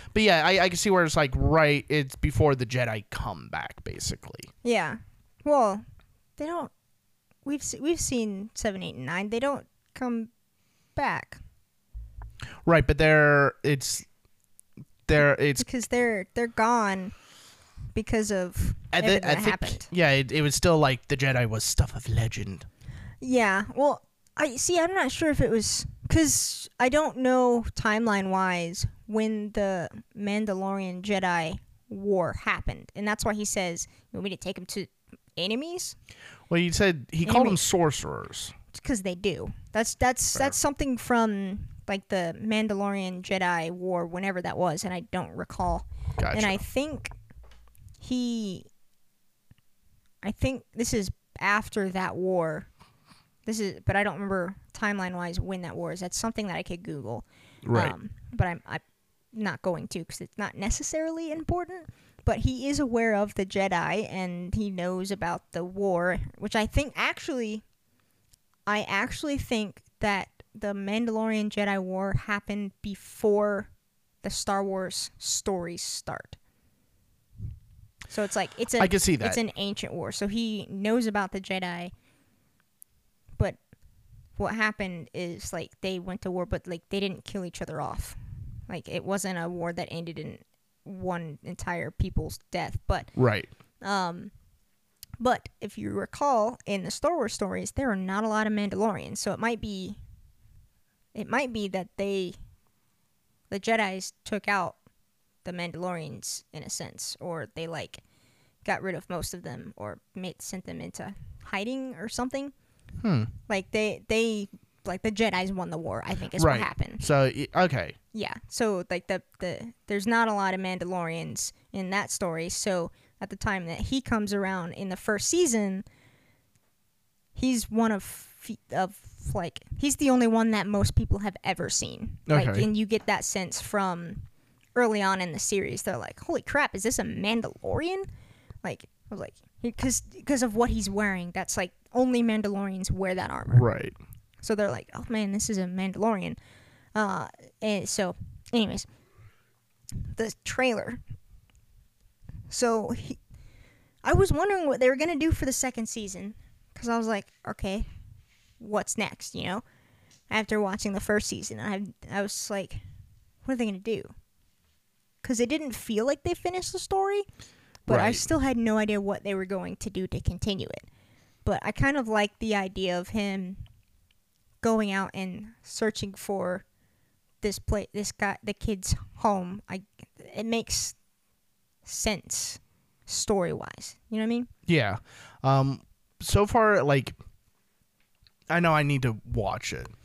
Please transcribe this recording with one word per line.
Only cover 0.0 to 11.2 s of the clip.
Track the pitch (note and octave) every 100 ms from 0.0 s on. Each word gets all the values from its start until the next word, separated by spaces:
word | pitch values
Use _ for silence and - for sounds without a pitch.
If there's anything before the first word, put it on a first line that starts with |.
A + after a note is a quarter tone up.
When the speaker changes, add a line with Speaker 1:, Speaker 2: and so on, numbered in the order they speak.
| -
Speaker 1:
But | G#3+
yeah, | G#3+ E3+
I, | D#3 F#3+
I | F#3+
can | F3
see | G#3
where | F#3
it's | E3 E3
like, | D3 C3
right, | C3+ D#3 D3+ D3 -
it's | D3+ C3+ -
before | D#3 - D3+ C3+
the | A#2
Jedi | B2+ A#2+ A2 G#2
come | - A#2+ F2 A1+
back, | D#2 C2+ -
basically. | - G1+ - - - - - -
Speaker 2:
Yeah. | - A3+ D#3+ G#3+ - - _ _
Well, | D4 D4 A3 G3+ - - - _ _ -
they | D4
don't, | E4+ C#4 - _ _ _ _ _ _
we've | - C#4+
se-, | - -
we've | C#4 E4+
seen | - B3+ A3 F#3+ G#3+
seven, | - A3 F#3+
eight, | F3 -
and | C3
nine. | F3 G#3
They | A#3
don't | C#4 C#4 - _ _
come | - B3+ A#3 A3+ _ _ _ _ _ _
back. | - C4+ E3